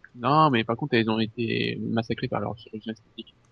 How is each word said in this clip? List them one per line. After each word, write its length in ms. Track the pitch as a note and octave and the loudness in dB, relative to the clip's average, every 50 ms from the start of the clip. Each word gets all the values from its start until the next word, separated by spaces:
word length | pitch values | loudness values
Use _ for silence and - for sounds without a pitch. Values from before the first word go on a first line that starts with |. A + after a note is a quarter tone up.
| - - - | -20 -20 -10
non, 340 | B2 A#2+ C3 D3 D#3 D#3 D3+ | -4 0 4 6 6 6 6
mais 140 | B2+ A2+ A2 | 6 4 2
par 120 | A#2 A#2 | 0 -2
contre, 180 | - D3+ C#3 B2 | -4 -2 0 2
elles 140 | A2+ G#2+ A2+ | 2 2 2
ont 100 | A2 A2 | 2 0
été 580 | A2 A2 - B2 A#2 A2 A2+ A#2 A#2 A#2 A2+ G#2 | -2 -2 -4 -4 -4 -2 -2 -2 -2 -4 -4 -6
massacrées 480 | A2 A#2 A2+ A2+ A2+ - A2+ - C3 B2 | -6 -4 -4 -2 -4 -4 -6 -6 -6 -6
par 120 | A#2+ G#2+ | -4 -4
leur 160 | G#2 A2+ A2 - | -6 -6 -8 -10
chirurgien 340 | - - - G#2+ - A2 | -14 -16 -16 -14 -12 -12
esthétique. 420 | - - _ _ _ A#3 - - _ _ _ _ | -12 -12 _ _ _ -20 -20 -20 _ _ _ _